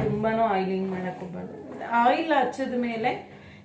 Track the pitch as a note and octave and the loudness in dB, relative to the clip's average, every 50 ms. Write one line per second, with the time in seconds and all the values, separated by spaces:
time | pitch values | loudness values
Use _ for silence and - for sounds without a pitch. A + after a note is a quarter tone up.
0 | - G#3 G#3 G#3 G#3+ A3 A3 A3+ A3+ G#3+ G3 F#3+ F#3+ F#3 F#3+ F#3+ F#3+ F#3+ F#3+ F#3 | 6 4 0 0 0 2 2 4 4 4 4 2 2 0 0 -2 -2 -2 -4 -4
1 | F#3 F3+ F3+ - F#3 F3+ F3 F3+ F#3 - - - - - - - - - A3+ A#3+ | -4 -6 -6 -8 -10 -10 -10 -10 -10 -10 -12 -12 -12 -12 -12 -10 -4 0 2 4
2 | A#3+ B3+ C#4+ E4 E4 D#4+ D4 C4+ B3+ B3 - C4 C4 A3+ B3 A#3+ A#3+ A#3 A3+ A3+ | 6 6 4 4 2 2 2 4 2 2 0 -2 -2 -2 0 0 0 -2 -2 0
3 | A3 - - - - - - - - - - - | 0 0 0 -2 -8 -14 -18 -20 -20 -20 -20 -16